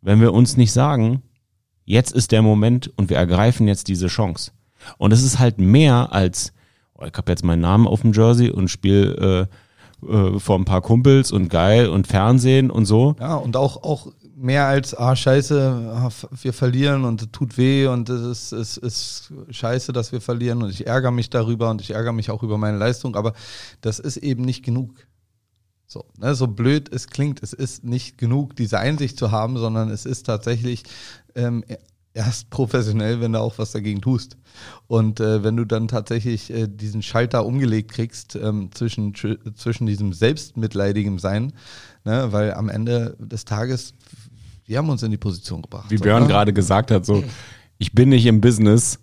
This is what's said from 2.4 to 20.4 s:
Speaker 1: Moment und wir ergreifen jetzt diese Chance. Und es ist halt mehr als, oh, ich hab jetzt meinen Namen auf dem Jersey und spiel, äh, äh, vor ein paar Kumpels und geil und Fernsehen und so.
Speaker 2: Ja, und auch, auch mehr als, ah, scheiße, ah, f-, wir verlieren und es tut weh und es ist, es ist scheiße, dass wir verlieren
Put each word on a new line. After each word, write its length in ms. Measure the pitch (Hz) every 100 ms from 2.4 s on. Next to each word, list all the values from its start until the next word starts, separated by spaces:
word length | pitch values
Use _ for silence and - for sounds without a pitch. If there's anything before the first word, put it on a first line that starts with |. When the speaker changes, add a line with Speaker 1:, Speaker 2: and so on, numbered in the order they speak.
Speaker 1:
Moment 480 | 110 107 107 123 - -
und 140 | 95
wir 60 | 73
ergreifen 520 | 87 90 110 127 107
jetzt 200 | 101 -
diese 200 | 92 90
Chance. 440 | - 101 82 - _ _ _ - -
Und 160 | 104
es 100 | 113
ist 160 | 131 127
halt 200 | 123 104
mehr 520 | 95 127 156 120 127
als, 400 | 98 92 90 - _ _ _ _
oh, 100 | _
ich 80 | 69
hab 140 | - -
jetzt 160 | 87
meinen 160 | 87 85
Namen 260 | 85 101 123
auf 140 | 110
dem 120 | 113
Jersey 380 | 107 113 120 120
und 180 | 95 92
spiel, 800 | - 98 101 98 - 95 92 95 - _ _ - _
äh, 40 | -
äh, 340 | 107 95 98
vor 180 | - 95
ein 60 |
paar 160 | 92 92
Kumpels 500 | - 117 127 135 131
und 180 | - 90
geil 400 | 82 90 110 117
und 180 | 85 95
Fernsehen 640 | 98 104 127 123 131 131
und 160 | - 101
so. 280 | 107 135 147
Speaker 2:
Ja, 140 | 131 160
und 200 | 127 123
auch, 260 | 135 -
auch 260 | - 147 - _ _
mehr 320 | 147 127 139 139
als, 280 | 139 135
ah, 200 | - 120
scheiße, 760 | 131 - 135 135 147 135 123 117
ah, 120 | 113 123
f-, 200 | - - 131
wir 120 | 131
verlieren 500 | 117 127 123 143 139
und 180 | 127 110
es 60 | 110
tut 280 | - 127 117
weh 280 | 127 135 135
und 220 | 123 117
es 420 | 123 120 120 -
ist, 20 |
es 240 | 110 110 -
ist 540 | 120 110 - - - 151 -
scheiße, 420 | 113 117 123 -
dass 200 | 123 113
wir 100 | 127
verlieren 400 | - 120